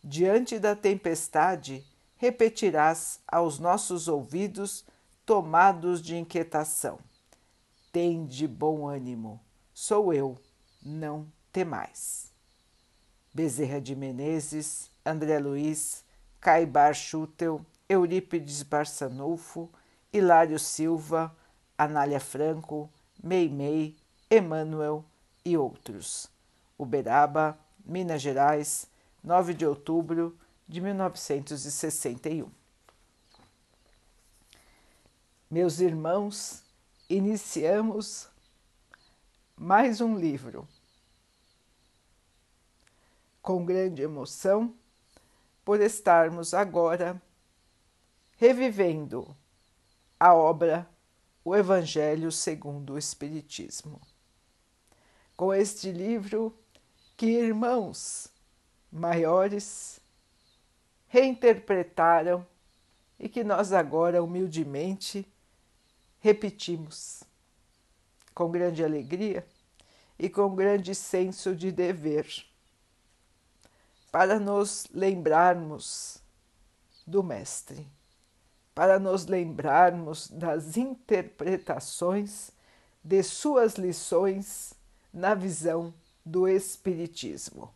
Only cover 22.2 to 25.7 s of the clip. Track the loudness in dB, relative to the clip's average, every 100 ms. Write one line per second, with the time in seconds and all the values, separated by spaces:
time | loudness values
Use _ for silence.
22.2 | -4 -2 -2 -2 -6 -10 -10 _ _ -14
23.2 | -2 0 0 0 -2 -2 -4 -8 _ _
24.2 | _ 4 4 -4 -4 -4 -4 -4 -8 _
25.2 | _ _ 0 0 0